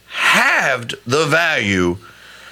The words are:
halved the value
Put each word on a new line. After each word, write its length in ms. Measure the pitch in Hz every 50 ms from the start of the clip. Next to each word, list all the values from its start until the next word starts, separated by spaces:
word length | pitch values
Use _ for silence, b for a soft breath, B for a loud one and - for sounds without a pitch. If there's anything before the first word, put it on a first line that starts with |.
| _
halved 880 | - - - - - - 208 240 277 349 294 180 147 131 123 120 - - - -
the 200 | 120 127 156 160
value 720 | 143 151 165 175 165 151 131 110 101 98 92 90 87 87 98 B B B B B B B B B B